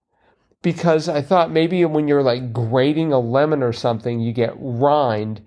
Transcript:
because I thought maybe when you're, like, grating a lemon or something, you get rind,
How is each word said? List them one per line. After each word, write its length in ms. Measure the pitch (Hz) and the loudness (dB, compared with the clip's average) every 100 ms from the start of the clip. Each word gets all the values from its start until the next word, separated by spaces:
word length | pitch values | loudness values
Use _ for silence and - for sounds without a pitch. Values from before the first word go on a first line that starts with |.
| _ _ _ _ _ _ | _ _ _ _ _ _
because 460 | 170 165 170 160 156 | -4 -2 0 0 0
I 140 | 147 | -4
thought 300 | 143 185 165 | 0 2 2
maybe 320 | 160 165 180 | 2 0 2
when 240 | 170 156 151 | 2 0 2
you're, 160 | 143 | 2
like, 280 | 131 120 127 | 2 0 -4
grating 600 | 113 113 127 135 151 160 | -4 -2 2 2 2 0
a 80 | 135 | 0
lemon 420 | 117 131 151 151 | 2 0 2 0
or 100 | 123 | -2
something, 460 | 113 127 113 123 120 | -2 -2 -2 -4 -4
you 120 | 113 | -4
get 200 | 117 113 - | -2 -2 -4
rind, 840 | 135 117 143 151 135 107 107 107 | -8 0 2 2 2 -2 -4 -10